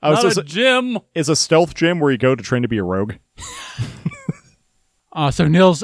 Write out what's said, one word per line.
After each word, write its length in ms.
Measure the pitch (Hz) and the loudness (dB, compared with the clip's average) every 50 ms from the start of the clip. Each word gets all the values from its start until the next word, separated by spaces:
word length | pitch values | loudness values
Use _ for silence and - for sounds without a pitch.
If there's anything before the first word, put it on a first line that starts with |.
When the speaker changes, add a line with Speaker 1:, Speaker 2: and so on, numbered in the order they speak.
Speaker 1:
Oh, 80 | - 151 151 | 0 2 2
Speaker 2:
not 80 | 220 | 4
Speaker 1:
so 60 | 240 - | 2 2
Speaker 2:
a 40 | |
Speaker 1:
is 60 | 214 175 | 0 0
it 60 | 139 143 | -4 -4
Speaker 2:
gym. 500 | 151 190 240 262 254 254 254 254 240 202 - _ _ | -4 0 2 2 2 2 0 -2 -6 -6 -8 _ _
Speaker 1:
Is 160 | 165 156 143 | -4 0 0
a 60 | 160 | 0
stealth 400 | - - - 165 160 175 160 - | 0 0 2 4 2 2 2 0
gym 240 | - 165 170 180 175 | -2 0 0 0 2
where 120 | 147 143 | 0 0
you 60 | 135 110 | 0 2
go 180 | 127 131 131 | 2 0 0
to 80 | 113 98 | 0 -2
train 200 | - 127 123 120 | -4 -2 -2 -2
to 40 | 110 | -2
be 120 | 117 107 | -2 -2
a 40 | 95 | -2
rogue? 300 | 87 92 95 101 110 - - _ _ _ - | -2 -2 -2 -4 -4 -8 -14 _ _ _ -18
<laughs> 80 | - - - - - - - - - - - - - - 1077 571 554 - - - _ _ _ _ _ _ _ _ _ _ _ _ _ _ - | -16 -16 -14 -16 -16 -16 -10 -10 -10 -10 -10 -8 -8 -8 -8 -8 -10 -10 -10 -10 _ _ _ _ _ _ _ _ _ _ _ _ _ _ -6
Speaker 3:
Uh, 160 | 160 151 139 | -2 -2 -2
so 160 | 131 - 170 | 0 0 2
Nils 380 | 156 156 175 185 185 175 143 | 4 6 6 6 6 4 2